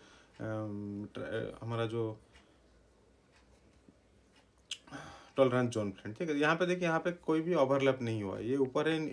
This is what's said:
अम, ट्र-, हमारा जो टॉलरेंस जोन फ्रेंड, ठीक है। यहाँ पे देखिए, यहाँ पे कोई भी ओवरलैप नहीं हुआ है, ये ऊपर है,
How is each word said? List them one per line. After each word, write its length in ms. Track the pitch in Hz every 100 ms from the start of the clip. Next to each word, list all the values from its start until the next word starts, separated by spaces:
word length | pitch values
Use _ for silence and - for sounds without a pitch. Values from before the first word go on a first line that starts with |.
| - - - -
अम, 680 | 110 110 107 104 101 101 107
ट्र-, 440 | - - 113 113 -
हमारा 260 | 113 117 113
जो 320 | 117 110 110 - - - _ _ - _ _ _ _ _ _ _ - _ - - _ _ _ _ - _ _ _ - - - - - - -
टॉलरेंस 340 | 131 123 120
जोन 200 | 110 101
फ्रेंड, 260 | 95 104 110
ठीक 140 | 170
है। 80 | 143
यहाँ 180 | 151 165
पे 100 | 180
देखिए, 220 | 180 175
यहाँ 120 | 160
पे 120 | 175
कोई 280 | 175 - 160
भी 140 | 160
ओवरलैप 480 | 165 131 139 139 131
नहीं 200 | 117 110
हुआ 140 | 98 101
है, 120 | 107
ये 80 | 139
ऊपर 320 | 131 151 156
है, 180 | 160 151